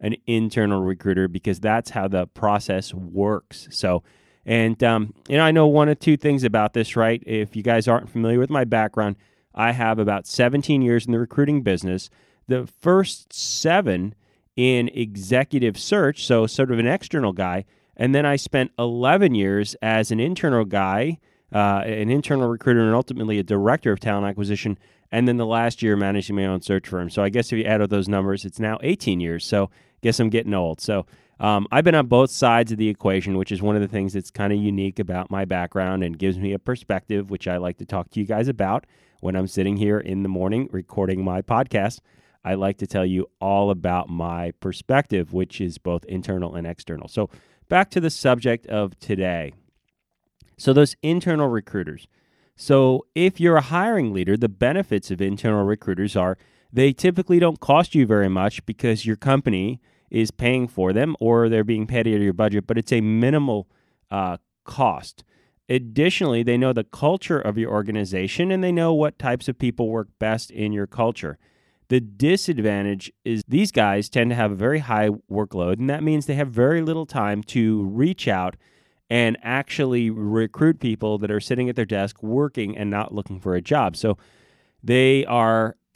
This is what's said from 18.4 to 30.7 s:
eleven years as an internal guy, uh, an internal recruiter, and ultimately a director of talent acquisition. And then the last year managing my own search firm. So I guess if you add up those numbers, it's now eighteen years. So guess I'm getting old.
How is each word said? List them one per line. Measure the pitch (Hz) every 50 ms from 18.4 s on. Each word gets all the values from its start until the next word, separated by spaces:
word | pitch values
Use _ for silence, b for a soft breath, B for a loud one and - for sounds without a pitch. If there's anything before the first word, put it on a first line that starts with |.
| - - - 139 127 - - -
eleven | 120 120 117 120 123 131 160 196 202 170 127
years | 107 98 98 98 101 104 101 - -
as | - 110 110 110 110 -
an | 113 107
internal | 117 160 180 175 - 160 131 117 110
guy, | 98 101 101 98 95 95 104 123 156 165 160 _ _ _ _ _ _ -
uh, | 104 104 101 101 98 95
an | 113 110 107 107 110
internal | 127 143 147 - 143 135 127 120
recruiter, | 120 113 - 131 123 117
and | 113 110 110
ultimately | 120 127 - 131 123 113 107 107 104
a | 95
director | 85 107 98 98 110 131 156 - 127 104
of | 95
talent | - 113 101 101 101
acquisition. | 101 98 104 101 98 104 98 - 110 101 b b b b b b b
And | - 113 123
then | 123 120 120
the | 117
last | 110 113 117 120 120 113 -
year | 117 110 104
managing | 101 101 98 101 101 95 - 101
my | 101 98
own | 95 92 92
search | - - 98 95 -
firm. | - - 90 87 85
So | - - 101
I | 101
guess | 98 120 117 -
if | - 110
you | 110
add | - 110 107
up | 104 98
those | 104 101 95 92
numbers, | 104 98 95 98 98 98 -
it's | 98 - -
now | 110 107 110 - -
eighteen | 139 190 196 - 120 95 87
years. | 87 82 82 85 -
So | - - 104 98 95 b b b b b b -
guess | 117 110 -
I'm | 120 110
getting | 107 117 113 101 104
old. | 95 90 82